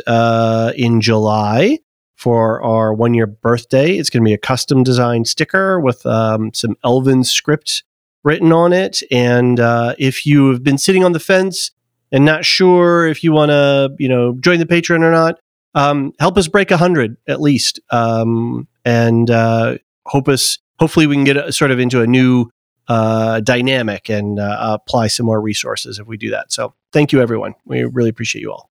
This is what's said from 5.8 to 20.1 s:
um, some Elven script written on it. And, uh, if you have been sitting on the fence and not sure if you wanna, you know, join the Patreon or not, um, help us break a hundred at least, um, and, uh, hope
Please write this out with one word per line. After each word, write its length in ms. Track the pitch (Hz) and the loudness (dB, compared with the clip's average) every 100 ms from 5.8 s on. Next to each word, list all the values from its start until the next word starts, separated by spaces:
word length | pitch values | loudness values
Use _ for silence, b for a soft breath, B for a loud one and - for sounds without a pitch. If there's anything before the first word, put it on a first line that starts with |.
| 131 - 120 | -2 -4 -2
um, 460 | 113 110 110 110 | 0 0 -2 -4
some 220 | - 113 - | -6 -6 -4
Elven 380 | 120 127 131 131 | 0 0 2 2
script 580 | 123 - - 151 - - - _ _ _ | 0 -2 -2 -4 -4 -10 -12 _ _ _
written 280 | 143 160 160 | -4 0 2
on 200 | 165 175 | 4 2
it. 300 | 180 196 - - | 0 -2 -6 -2
And, 480 | 123 123 123 123 120 | 0 2 2 2 2
uh, 380 | 117 117 117 - | 2 0 -2 -2
if 260 | 135 - | -4 -2
you 260 | 147 143 135 | 2 4 4
have 120 | 123 | 2
been 160 | 135 135 | -2 -2
sitting 240 | - 190 | 0 2
on 60 | 180 | 2
the 80 | 160 | 0
fence 540 | - 190 190 180 - _ _ _ - | 0 0 0 -6 -10 _ _ _ -2
and 120 | 135 | 2
not 200 | 147 156 | 2 2
sure 640 | - - 185 180 175 170 160 | -2 2 4 4 4 2 0
if 160 | 151 | 0
you 80 | 165 | 0
wanna, 560 | 151 147 143 139 139 135 139 | 2 2 2 2 2 -2 -2
you 100 | 131 | -2
know, 260 | 123 120 127 | 0 0 0
join 220 | 175 170 | 0 0
the 60 | 165 | 0
Patreon 340 | 170 170 170 | -2 0 0
or 100 | 165 | 2
not, 300 | 165 165 175 _ _ _ | 2 0 -4 _ _ _
um, 380 | 151 143 143 135 - | 0 0 0 -4 -2
help 180 | 165 196 | 0 0
us 80 | 160 | 0
break 240 | 202 190 | 0 2
a 60 | 175 | 2
hundred 400 | 180 160 113 - - | 2 2 -2 -4 -8
at 140 | 139 | -2
least, 400 | 147 127 - - - | 0 0 -2 -8 -4
um, 800 | 120 113 113 113 117 120 123 - _ | -2 0 0 0 -2 -4 -8 -12 _
and, 440 | 123 117 117 113 117 | -2 2 2 2 2
uh, 480 | 113 113 113 117 123 _ _ | 2 2 0 -2 -6 _ _
hope 220 | - | -4